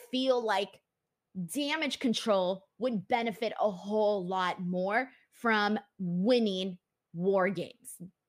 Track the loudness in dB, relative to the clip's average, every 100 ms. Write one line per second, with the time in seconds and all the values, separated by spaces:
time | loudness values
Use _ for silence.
0 | -4 -2 2 2 2 0 -2 -8 _ _
1 | _ _ _ -10 -8 -4 -2 -2 -2 -2
2 | -2 0 2 2 2 -2 _ -6 -2 -2
3 | -2 -2 -2 -4 -4 -2 -2 -2 -2 2
4 | 2 2 0 -2 -2 -2 -4 -2 0 0
5 | -2 -8 _ -4 0 2 2 0 -6 -8
6 | -4 0 4 4 4 0 -4 -8 _ _
7 | _ -4 2 4 4 0 -6 -10 -20 -16
8 | -18 _